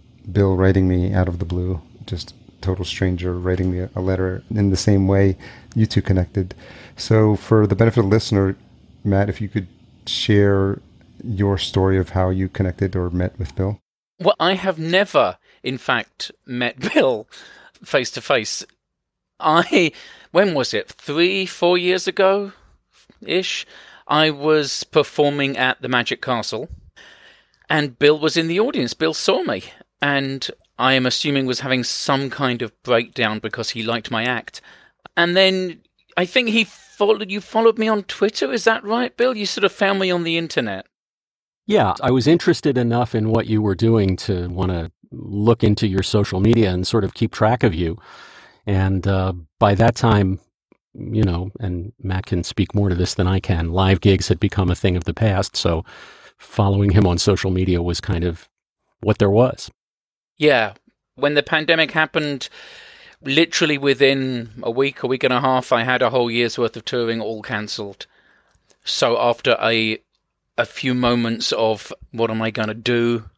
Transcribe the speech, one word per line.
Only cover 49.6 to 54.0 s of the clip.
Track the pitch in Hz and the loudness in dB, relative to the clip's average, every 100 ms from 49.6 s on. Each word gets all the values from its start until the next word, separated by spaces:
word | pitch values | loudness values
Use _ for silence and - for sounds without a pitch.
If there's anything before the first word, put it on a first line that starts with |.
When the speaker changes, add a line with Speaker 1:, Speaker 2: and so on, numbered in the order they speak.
| 104 101 | 2 4
Speaker 3:
that | 113 - | 2 2
time, | 117 101 95 95 _ _ _ _ _ | 2 4 2 -2 _ _ _ _ _
you | - - 110 | -14 -6 0
know, | 101 87 95 - | 0 0 -6 -8
and | 98 87 98 - | -6 -6 -8 -10
Matt | 92 92 - | -6 -6 -4
can | 92 | -4
speak | - - 95 104 | -2 -4 -2 0
more | 101 | 0
to | 90 | 0
this | 87 - | -2 0
than | 92 | 0
I | 95 | 0
can, | - 85 82 | 0 -2 0
live | 90 95 95 | 2 2 4